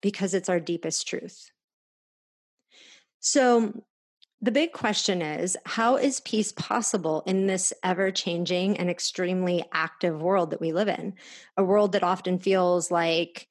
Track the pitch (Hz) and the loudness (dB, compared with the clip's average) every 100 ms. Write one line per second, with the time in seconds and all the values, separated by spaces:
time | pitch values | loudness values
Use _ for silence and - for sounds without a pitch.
0 | 202 202 196 190 185 180 170 170 160 160 | -2 -2 -2 -2 0 0 0 -4 -4 -4
1 | - - - - - _ _ _ _ _ | -4 -8 -10 -18 -20 _ _ _ _ _
2 | _ _ _ _ _ _ _ - - - | _ _ _ _ _ _ _ -20 -20 -20
3 | _ _ - 294 254 240 220 - - _ | _ _ 0 4 6 6 4 -4 -16 _
4 | _ _ _ _ 226 233 330 - 214 202 | _ _ _ _ 0 2 0 -2 -2 0
5 | - 180 156 151 185 - - - 226 254 | 0 0 -2 -4 -4 -4 -6 0 2 4
6 | 277 254 - 214 208 - - 220 220 208 | 2 -2 -2 -2 -2 -4 -4 -2 0 -2
7 | 160 156 - 190 196 190 - - 185 180 | -2 -2 0 0 0 0 -2 -2 -4 0
8 | 190 190 - 170 175 180 190 208 180 175 | 0 -2 -4 -4 -2 0 0 0 -2 -2
9 | - - 180 185 185 175 - 160 160 - | -6 -4 -2 0 0 0 -2 -4 -4 -2
10 | 180 156 170 196 165 - 165 160 208 - | -2 0 0 2 0 -2 -2 0 0 -2
11 | - 190 - - - - 190 202 208 196 | -6 -10 -18 -20 -10 -2 2 4 4 2
12 | 180 185 185 180 185 190 180 180 165 175 | 2 0 0 0 2 2 4 2 2 0
13 | 165 165 165 - - | 2 2 0 -4 -6